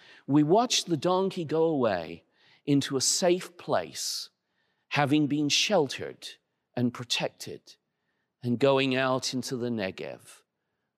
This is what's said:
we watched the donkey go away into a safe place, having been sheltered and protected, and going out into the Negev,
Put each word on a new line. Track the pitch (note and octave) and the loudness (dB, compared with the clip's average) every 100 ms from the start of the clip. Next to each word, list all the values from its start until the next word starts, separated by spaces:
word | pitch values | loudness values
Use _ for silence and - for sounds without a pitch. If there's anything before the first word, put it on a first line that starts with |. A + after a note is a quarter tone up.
| - - - | -20 -14 0
we | C#3+ | 4
watched | D3+ G3+ B3 - - | 6 4 4 0 0
the | D#3+ | -2
donkey | F3 F#3 F#3+ F#3 | 0 0 0 -4
go | D3+ D#3 | -2 0
away | E3 D3+ A#2 F#2 D#2+ E2+ _ _ _ _ - | 2 2 0 0 -4 -14 _ _ _ _ 2
into | C#3+ - C3+ | 2 2 0
a | |
safe | - - F3+ F3+ - - | 0 2 2 2 -2 -12
place, | - A2+ D#2+ - - - - _ _ _ _ _ - | -2 -2 -2 -8 -8 -8 -12 _ _ _ _ _ -4
having | - C#3+ D3+ D3 | 0 2 2 2
been | D3 D3 | 0 0
sheltered | - - G3 C#3 - D2 B1+ - - _ _ _ | 0 2 2 0 -4 -10 -12 -18 -20 _ _ _
and | - A#2+ | -2 -2
protected, | - A#2+ - D#3 - - D2 - - _ _ _ _ _ _ | -2 -6 -4 -4 -8 -14 -14 -18 -20 _ _ _ _ _ _
and | B2 A#2 | -2 2
going | C#3 C3+ C3+ B2+ | 4 4 2 0
out | C3 C3 - | 0 0 -2
into | C3 - B2+ | -6 -6 -6
the | A#2+ | -4
Negev, | A2+ F#2+ F2 D2 B1 - - _ _ _ _ _ | -4 -4 -6 -12 -14 -18 -20 _ _ _ _ _